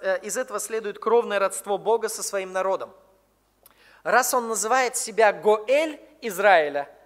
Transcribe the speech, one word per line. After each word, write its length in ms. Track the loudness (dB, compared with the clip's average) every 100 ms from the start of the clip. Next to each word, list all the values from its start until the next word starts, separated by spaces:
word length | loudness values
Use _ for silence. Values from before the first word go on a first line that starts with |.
э, 200 | -4 -4
из 140 | -4 -6
этого 220 | -6 -8
следует 400 | -8 -8 -8 -6
кровное 400 | 0 2 2 0
родство 400 | -2 -4 -4 -2
Бога 300 | 0 0 -2
со 140 | -6
своим 300 | -6 -6 -4
народом. 400 | -4 -2 -2 -6 -18 _ _ _ _ _ _ _ _ _ _
Раз 320 | 0 2 2
Он 140 | 0 -2
называет 480 | -4 0 0 0 -4
себя 360 | -4 2 4
Гоэль 680 | 4 2 2 2 2 0 -6 -18 _
Израиля, 680 | -8 2 6 6 4 -2 -8 -14